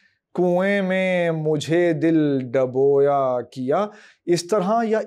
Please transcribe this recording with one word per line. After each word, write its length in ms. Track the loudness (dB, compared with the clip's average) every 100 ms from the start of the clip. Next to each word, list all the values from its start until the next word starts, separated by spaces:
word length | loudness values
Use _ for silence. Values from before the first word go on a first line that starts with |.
| _ _ _
कुएं 480 | -2 0 0 0 0
में 480 | -2 -2 0 0 -2
मुझे 580 | -2 -2 -4 0 2 2
दिल 240 | 2 0 2 2 -2 -2
डबोया 880 | -2 0 2 2 4 4 2 0 -2
किया।" 440 | -6 -6 -2 -2 -2 -8 -20 _ -2
इस 220 | -2 0
तरह 320 | -2 0 0 0
या 140 | -2